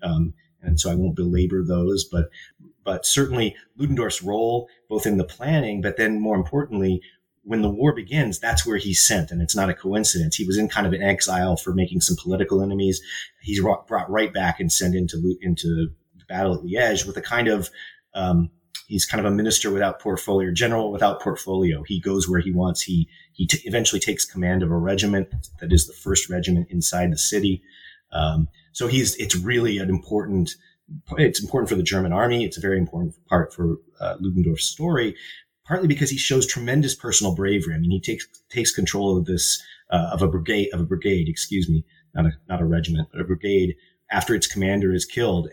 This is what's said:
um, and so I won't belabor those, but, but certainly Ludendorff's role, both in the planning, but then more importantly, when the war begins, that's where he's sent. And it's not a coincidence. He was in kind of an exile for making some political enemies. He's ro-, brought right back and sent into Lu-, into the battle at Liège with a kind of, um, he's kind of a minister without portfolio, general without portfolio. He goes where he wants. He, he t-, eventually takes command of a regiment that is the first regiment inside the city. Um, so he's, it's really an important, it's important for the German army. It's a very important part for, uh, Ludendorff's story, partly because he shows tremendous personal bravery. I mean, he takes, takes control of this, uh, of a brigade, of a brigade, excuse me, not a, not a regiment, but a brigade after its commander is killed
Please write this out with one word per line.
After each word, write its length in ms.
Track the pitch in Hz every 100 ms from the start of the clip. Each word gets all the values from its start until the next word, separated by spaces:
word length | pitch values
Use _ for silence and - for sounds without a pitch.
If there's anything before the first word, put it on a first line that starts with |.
um, 320 | 87 80 85 - _ _
and 160 | 87 78
so 120 | 92
I 40 |
won't 220 | 87 92 80
belabor 480 | 87 87 87 92
those, 400 | 85 87 85 98
but, 220 | - 85 80 - - _ - _
but 220 | - 92 -
certainly 500 | 143 135 123 110 - - -
Ludendorff's 440 | 143 120 107 -
role, 460 | 90 107 113 120 - _ -
both 160 | 107 107
in 100 | 98
the 80 |
planning, 560 | 85 - 135 160 113 101
but 160 | 98 -
then 240 | 110 107
more 160 | 110 98
importantly, 640 | 85 143 143 104 95 90 - _ _ _
when 180 | 101 113
the 80 | 104
war 240 | 104 147
begins, 440 | 120 95 151 113 90
that's 280 | 117 - 117
where 100 | 101
he's 240 | 98 90
sent. 300 | - 101 78
And 100 | 85
it's 160 | 82 104
not 140 | 95
a 40 |
coincidence. 640 | - 95 107 104 87 80 -
He 80 |
was 140 | 92 101
in 100 | 107
kind 180 | - 185
of 60 |
an 100 | 95
exile 540 | 98 95 - 92 92 85
for 160 | 92
making 300 | 92 90 90
some 160 | - 87
political 400 | 90 95 98 95
enemies. 380 | 98 98 95 92 - - - _
He's 180 | 107 98
ro-, 240 | 98 - -
brought 220 | 104 90
right 240 | 101 110
back 260 | - 90 82
and 100 | 85
sent 240 | - -
into 220 | 185 175 -
Lu-, 220 | 180 -
into 260 | 190 170 165 165 160 - _ _
the 60 | -
battle 240 | 185 190
at 80 | 180
Liège 460 | 175 180 117 101 -
with 100 | 92
a 60 |
kind 260 | - 120 117
of, 220 | 104 87 - - - _
um, 380 | 95 92 85 85 - _ - -
he's 200 | 101 -
kind 180 | 110
of 80 | 101
a 20 |
minister 360 | 101 110 107 107
without 280 | 98 98 -
portfolio, 540 | 104 90 - 98 92
general 400 | 85 117 113 107
without 300 | 101 104 -
portfolio. 600 | 98 - 95 95 90 73 76
He 140 | 92
goes 280 | 98 98 87
where 120 | 90
he 120 | 92
wants. 300 | 90 90 85
He, 260 | - 85 80 - _
he 140 | - 90
t-, 200 | - -
eventually 320 | 180 156 -
takes 280 | - - -
command 360 | - 90 92
of 80 | 82
a 60 | 85
regiment 540 | 90 98 104 101 92 - - -
that 120 | 85
is 140 | 87 -
the 80 |
first 340 | - - - -
regiment 380 | 90 87 87 -
inside 420 | 87 - 90 90
the 80 | 78
city. 440 | - 104 98 92 _ - - - _
Um, 360 | 78 78 80 78 - _
so 160 | - 120
he's, 260 | 131 113 -
it's 200 | 101 90
really 420 | 98 120 117 101
an 100 | 95
important, 640 | 80 - 104 98 95 85 - _ _ - 151 - -
it's 240 | 151 -
important 280 | - 131 107
for 80 | 95
the 60 |
German 300 | 165 95 92
army. 320 | 90 120 120
It's 140 | 104 -
a 20 |
very 180 | 190 190
important 360 | 87 85 82 - -
part 240 | 90 82
for, 240 | - 82 - - -
uh, 160 | 90 87
Ludendorff's 460 | 95 90 82 78
story, 500 | - - 170 139 110 - - - - _
partly 220 | - 180 160
because 240 | 143 135
he 80 | 135
shows 260 | - 131
tremendous 500 | 123 123 120 139 139
personal 400 | - 90 - 101
bravery. 400 | 85 98 101 82
I 40 | 80
mean, 120 | 85
he 100 | 95
takes, 260 | 113 107 - - _
takes 240 | 123 104
control 440 | - 92 101 98 92
of 100 | 82
this, 360 | 87 - - - - -
uh, 200 | 87 85
of 100 | 85
a 60 | 90
brigade, 420 | 87 80 104 101
of 80 | 85
a 40 |
brigade, 440 | 82 92 101 92 113
excuse 400 | 160 - 98 82
me, 160 | 80 - _ _
not 120 | - 80
a, 60 | 73 -
not 120 | 90
a 40 |
regiment, 440 | 82 82 80 80 78
but 80 | -
a 40 |
brigade 520 | 87 87 101 98 87 80 _ _ -
after 240 | 101 -
its 140 | 104 -
commander 440 | 98 95 101 95
is 120 | 90
killed 440 | - 123 120 87 80